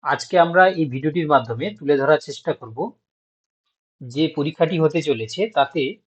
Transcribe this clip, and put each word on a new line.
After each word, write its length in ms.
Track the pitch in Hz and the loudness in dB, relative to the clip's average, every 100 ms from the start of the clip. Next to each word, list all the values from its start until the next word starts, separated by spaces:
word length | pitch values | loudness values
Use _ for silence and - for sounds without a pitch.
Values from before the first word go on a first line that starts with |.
আজকে 380 | 147 139 - 180 | -2 -4 0 2
আমরা 300 | 170 170 185 | 4 6 4
এই 160 | 180 156 | 4 -4
ভিডিওটির 420 | 131 151 160 151 | -2 -2 -2 2
মাধ্যমে 380 | 143 113 117 180 208 | 2 2 -6 -6 -6
তুলে 220 | 143 143 | 0 0
ধরার 200 | 139 151 | 4 0
চেষ্টা 360 | - 143 - | 0 -10 -6
করব 240 | 147 120 113 208 _ _ _ _ _ _ _ _ _ _ _ | -6 -8 -10 -10 _ _ _ _ _ _ _ _ _ _ _
যে 220 | 127 123 156 | -12 -2 -2
পরীক্ষাটি 520 | - 147 156 160 175 | 0 -4 0 0 2
হতে 220 | 156 165 | 2 2
চলেছে 400 | 147 120 110 - 220 | -2 -2 -4 -4 -2
তাতে 480 | - 139 165 135 220 | 0 0 0 -4 -6